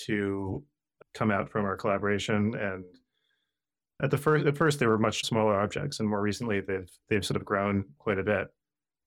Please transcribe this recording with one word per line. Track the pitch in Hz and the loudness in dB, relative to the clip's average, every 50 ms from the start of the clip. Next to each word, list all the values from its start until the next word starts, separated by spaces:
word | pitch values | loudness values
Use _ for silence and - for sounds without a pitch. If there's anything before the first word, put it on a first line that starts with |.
| - | -6
to | - 110 104 101 98 98 98 98 95 104 143 - _ _ _ _ _ _ _ - _ - | -4 -2 -2 0 -2 -2 -4 -4 -4 -6 -8 -10 _ _ _ _ _ _ _ -20 _ -6
come | - 120 110 | -2 0 0
out | 101 95 - - | 2 0 -2 -2
from | - 110 104 | -2 -2 -2
our | 98 92 | -2 -2
collaboration. | 92 - 110 98 101 101 101 104 98 95 - 113 104 104 107 117 | -2 0 0 0 0 0 0 0 0 0 0 0 2 2 0 0
And | - 104 98 95 92 92 90 - - _ _ _ _ _ _ _ _ _ _ _ _ _ _ _ _ _ _ _ - | -2 -4 -6 -6 -8 -12 -16 -20 -20 _ _ _ _ _ _ _ _ _ _ _ _ _ _ _ _ _ _ _ -4
at | 143 139 | -2 -2
the | - | -2
first, | 139 - 156 151 151 147 | 0 2 2 2 4 4
at | 151 143 | 2 2
first, | 143 165 156 147 147 | 2 2 2 2 4
they | 131 | 4
were | 113 110 | 4 4
much | 107 110 110 107 - - | 4 2 2 0 -2 -2
smaller | - 120 110 107 110 104 98 | 0 2 2 4 4 4 2
objects. | 104 101 - - 98 98 - - | 2 0 -2 -4 -6 -6 -4 -2
And | 110 104 | -2 0
more | 104 101 | 0 0
recently, | 101 104 98 - 120 117 104 98 | 0 -2 -2 -2 -2 -2 -2 -2
they've, | 92 - 98 95 92 - - _ _ - | -2 -2 -4 -4 -6 -8 -18 _ _ 0
they've | 113 101 92 | 0 0 0
sort | - - | 0 -4
of | 98 - | -4 -2
grown | - 104 98 101 101 101 98 98 - - _ | -2 0 0 2 2 0 0 -2 -4 -10 _
quite | - 113 101 | -4 -2 -2
a | 95 95 | 0 2
bit. | 104 104 95 - - _ _ _ _ _ _ _ _ _ _ _ | 0 0 0 -2 -6 _ _ _ _ _ _ _ _ _ _ _